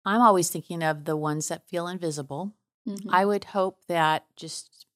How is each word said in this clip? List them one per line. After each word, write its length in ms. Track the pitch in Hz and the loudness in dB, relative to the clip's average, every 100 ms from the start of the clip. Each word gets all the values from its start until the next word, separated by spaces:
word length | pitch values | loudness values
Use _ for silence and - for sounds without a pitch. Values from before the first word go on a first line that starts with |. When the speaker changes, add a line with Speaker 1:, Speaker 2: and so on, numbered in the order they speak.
Speaker 1:
I'm 160 | 196 226 | 0 6
always 280 | 233 185 170 | 6 6 2
thinking 340 | 170 - 170 | -4 -8 -4
of 220 | 156 151 | -2 -2
the 100 | 151 156 | -2 -2
ones 300 | 151 151 - | -2 -2 -4
that 200 | 156 _ | -8 _
feel 200 | 175 175 | -6 -6
invisible. 640 | 180 165 147 139 143 202 - _ _ 214 | -6 -6 -6 -8 -8 -10 -12 _ _ -12
Speaker 2:
Mm-hmm. 220 | 196 208 | -10 0
Speaker 1:
I 160 | 180 | 2
would 200 | 196 202 | 4 0
hope 400 | - 196 190 - - | -2 -2 -2 -4 -4
that 380 | 170 156 156 - | 2 2 2 -4
just 500 | - 160 - - _ _ | -16 -14 -14 -16 _ _